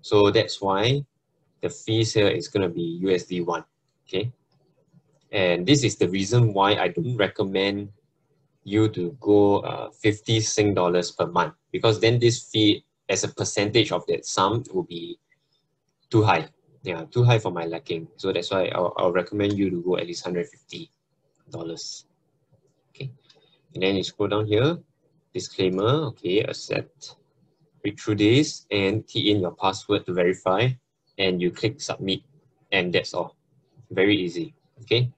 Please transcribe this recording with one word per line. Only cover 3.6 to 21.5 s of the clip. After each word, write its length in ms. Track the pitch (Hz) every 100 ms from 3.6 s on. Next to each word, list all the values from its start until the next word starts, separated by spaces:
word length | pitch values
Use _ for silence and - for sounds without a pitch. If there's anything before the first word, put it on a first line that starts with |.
| - _ _ _ -
okay? 240 | 95 120 - _ _ _ _ _ _ _ _ _
And 340 | 104 90 87 90
this 160 | 143
is 140 | 104 -
the 140 | 90
reason 420 | 95 98 120 113
why 220 | 98 98
I 140 | 104 90
don't 280 | 85 123 120
recommend 720 | 95 - 98 95 98 101 101 - _ _ _ _ _ _ 101
you 220 | 107 110
to 260 | 92 87 -
go, 380 | 104 104 101 101
uh, 320 | - - -
fifty 500 | _ 107 104 - 113
Sing 320 | 110 - 104
dollars 380 | 92 87 90 87
per 160 | - 85
month, 260 | 87 82 - _
because 300 | - 117 107
then 180 | 117 120
this 300 | 117 113 -
fee 340 | 110 107 98 _ _ -
as 120 | 95
a 60 | 98
percentage 640 | - 98 - 101 117 104
of 140 | 90 -
that 180 | 85
sum 400 | - - 95 113 -
will 120 | 92
be 340 | 82 85 85 - _ _ _ _ _ _ _ _ _
too 140 | 113
high. 260 | 107 85 76 _ _ _
Yeah, 220 | 95 85 80
too 140 | 123
high 140 | 120 117
for 140 | 95
my 140 | 87 82
liking. 420 | 82 - 82 80 -
So 160 | 95
that's 180 | 92 -
why 180 | 95 87
I'll, 260 | - 87 87
I'll 160 | 92
recommend 400 | 90 85 104 101
you 160 | 101 98
to 140 | 87
go 160 | 87 90
at 80 | 85
least 180 | 85
hundred 240 | 90 87 87
fifty 400 | _ _ - 82 _ _ _ _ _ _